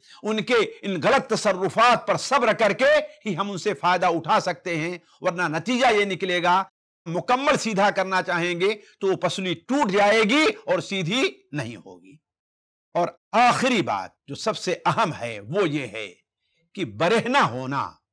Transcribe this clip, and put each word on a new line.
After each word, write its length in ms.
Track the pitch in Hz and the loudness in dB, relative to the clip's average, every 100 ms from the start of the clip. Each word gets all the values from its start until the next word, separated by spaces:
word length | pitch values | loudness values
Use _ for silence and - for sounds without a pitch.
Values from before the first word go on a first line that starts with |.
| _ - | _ -10
उनके 380 | 208 220 202 247 - - | -4 -4 0 0 0 -4
इन 140 | 202 185 | -6 -2
गलत 280 | 170 262 262 | 2 2 2
तसर्रुफात 720 | 214 214 185 185 - 240 330 - | -2 0 0 0 4 4 4 2
पर 100 | 170 | -2
सब्र 340 | - 269 233 214 | 0 0 2 2
करके 300 | 214 196 262 302 - - 214 | 2 4 4 4 2 -6 -6
ही 80 | |
हम 180 | 165 202 | -4 -4
उनसे 220 | 190 208 190 | -4 -4 -2
फायदा 340 | 175 180 180 | 2 2 2
उठा 280 | 170 156 208 | 0 0 0
सकते 340 | 175 170 180 165 | 0 -4 -6 -4
हैं, 240 | 165 180 _ _ | -4 -8 _ _
वरना 240 | 180 175 175 | -4 -2 -2
नतीजा 400 | 156 160 247 254 | -2 -2 2 2
ये 140 | 214 202 | 2 0
निकलेगा, 640 | 180 190 180 170 180 190 _ _ _ - | -2 -2 0 2 2 0 _ _ _ -8
मुकम्मल 520 | 165 160 254 277 269 | -4 0 0 2 0
सीधा 320 | 226 196 202 | 0 2 2
करना 300 | 190 190 185 | 2 0 -2
चाहेंगे 500 | 185 175 170 175 196 214 - _ | -2 -2 -2 0 -2 -2 -8 _
तो 140 | 196 170 | -2 0
पसली 360 | 180 - 185 165 | -2 -2 -4 -6
टूट 280 | - 277 240 | -2 0 2
जाएगी 540 | 196 202 220 214 277 320 | 4 4 4 4 4 2
और 360 | 208 - 180 | 0 -2 -2
सीधी 640 | 160 196 165 240 277 - _ | -2 -4 -2 0 -2 -4 _
नहीं 220 | 147 113 113 | -8 -8 -12
होगी। 420 | - 90 92 143 _ _ _ _ _ _ _ 165 | -18 -20 -20 -20 _ _ _ _ _ _ _ -4
और 220 | 175 - _ 208 | -4 -6 _ 2
आखिरी 460 | 247 151 254 240 | 4 2 0 0
बात 320 | 120 101 90 _ - | -2 -4 -6 _ -16
जो 60 | 139 | -8
सबसे 360 | 220 185 - 170 | -6 -4 -4 -4
अहम 340 | 175 185 208 | -2 0 -2
है 260 | 127 120 107 | -4 -10 -10
वो 240 | 104 185 185 | -6 -2 -2
ये 180 | 147 123 | -2 -6
है 200 | 107 101 85 _ _ _ _ _ - | -10 -12 -14 _ _ _ _ _ -10
कि 100 | 151 101 | -10 -2
बरहना 440 | 214 226 233 269 | 0 0 2 2
होना, 580 | 180 120 131 139 95 - _ | 2 0 -6 -6 -6 -10 _